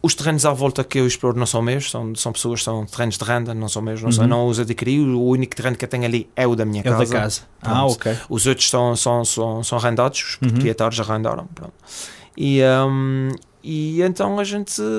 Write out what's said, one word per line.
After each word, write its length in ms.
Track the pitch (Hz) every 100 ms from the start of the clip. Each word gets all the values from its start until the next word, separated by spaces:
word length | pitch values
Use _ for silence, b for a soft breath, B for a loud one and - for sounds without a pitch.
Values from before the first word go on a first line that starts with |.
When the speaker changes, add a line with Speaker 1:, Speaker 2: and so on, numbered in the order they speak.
Speaker 1:
Os 120 | 160 -
terrenos 280 | 160 156
à 80 | 147
volta 300 | 135 135 131
que 160 | 123 135
eu 80 | 127
exploro 320 | 123 127 117
não 80 | 120
são 160 | 117
meus, 260 | 117 135 139
são, 240 | 120 113 110
são 160 | 120
pessoas, 320 | 110 120 117
são 200 | - 110
terrenos 320 | 104 - 120 101
de 60 |
renda, 300 | 110 120 117
não 140 | 113 110
são 120 | 107
meus, 220 | 110 110
não 80 | 113
são, 140 | 113
Speaker 2:
Uhum. 60 | 117
Speaker 1:
não 160 | 120 120
os 100 | 113
adquiri, 400 | 117 120 117 139
o 220 | 143 123 123
único 260 | 127 127
terreno 220 | - 127 117
que 80 |
eu 40 | 123
tenho 160 | 127
ali 240 | 120 117 -
é 100 | -
o 120 | 127 113
da 80 |
minha 180 | 107 104
Speaker 2:
É 40 | 123
o 20 |
da 60 | 113
Speaker 1:
casa. 140 | 117
Speaker 2:
casa. 260 | 113 107 - - -
Ah, 60 | 127
Speaker 1:
Pronto. 220 | 127 139
Speaker 2:
ok. 260 | 120 113 120 -
Speaker 1:
Os 160 | 113 117
outros 220 | 131 -
são, 280 | 127 123 117
são, 280 | 127 120
são, 380 | 117 120 113 110
são 160 | 110 123
arrendados, 400 | 120 113 127 -
os 180 | - -
Speaker 2:
Uhum. 60 | 127
Speaker 1:
proprietários 440 | 117 117 113 113 117
arrendaram, 480 | 107 110 113 - -
pronto. 180 | 170 - _ B B B B B -
E, 240 | 143 139
ahm, 680 | 131 131 135 135 135 135 131 131 - _
e 400 | - 156 156 160
então 380 | 185 180 202 202
a 40 |
gente 380 | 202 208 202 - 214